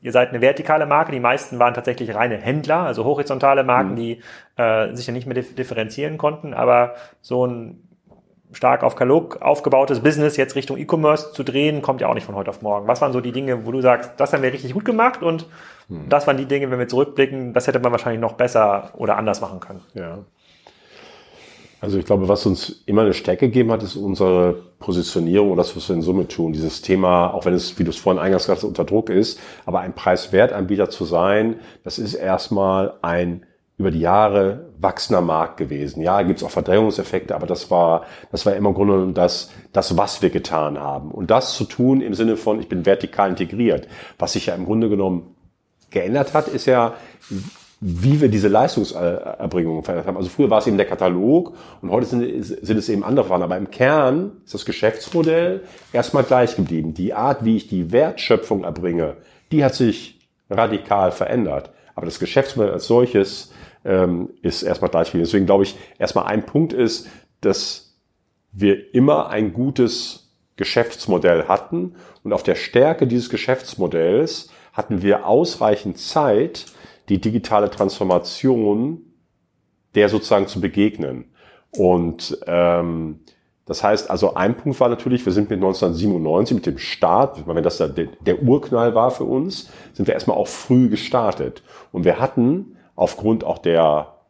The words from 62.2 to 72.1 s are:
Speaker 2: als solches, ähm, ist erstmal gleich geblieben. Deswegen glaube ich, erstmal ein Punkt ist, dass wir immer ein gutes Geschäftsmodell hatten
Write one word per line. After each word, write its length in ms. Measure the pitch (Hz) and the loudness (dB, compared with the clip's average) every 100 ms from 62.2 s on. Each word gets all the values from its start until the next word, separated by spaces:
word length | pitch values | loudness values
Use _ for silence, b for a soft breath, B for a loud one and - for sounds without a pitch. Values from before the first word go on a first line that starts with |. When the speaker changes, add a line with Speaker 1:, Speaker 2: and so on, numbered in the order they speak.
| 87 - 131 - 104 | -2 0 0 0 -2
Speaker 2:
als 140 | 87 - | -2 2
solches, 680 | 117 123 110 98 - - B B B | 4 4 2 0 -2 -18 B B B
ähm, 460 | - 95 90 87 90 - | -2 2 2 0 -6 -6
ist 220 | 90 - | -6 -4
erstmal 280 | - 87 92 | -4 -2 0
gleich 180 | 82 82 | 0 0
geblieben. 160 | - 85 | 0 0
Deswegen 200 | 104 95 | 2 4
glaube 180 | 98 | 4
ich, 120 | 98 - B B | 2 -2 B B
erstmal 280 | - - - | -2 -2 -2
ein 200 | 107 - | -4 -2
Punkt 260 | 143 160 | 0 0
ist, 360 | - 117 - - B B _ | 0 0 -2 -12 B B _
dass 560 | 107 95 - - _ _ _ _ _ _ _ | -2 -2 -4 -10 _ _ _ _ _ _ _
wir 420 | 98 101 95 - | 0 2 2 0
immer 340 | 123 139 151 - | 2 4 4 0
ein 240 | 107 110 | -2 -4
gutes 800 | 117 131 135 120 - - - _ _ _ - | -2 -4 2 0 0 -10 -14 _ _ _ -8
Geschäftsmodell 880 | 98 - 117 - - 90 90 82 78 | -2 0 0 -4 -2 2 4 2 2
hatten 480 | 95 - 170 180 175 B | 0 0 -6 -6 -10 B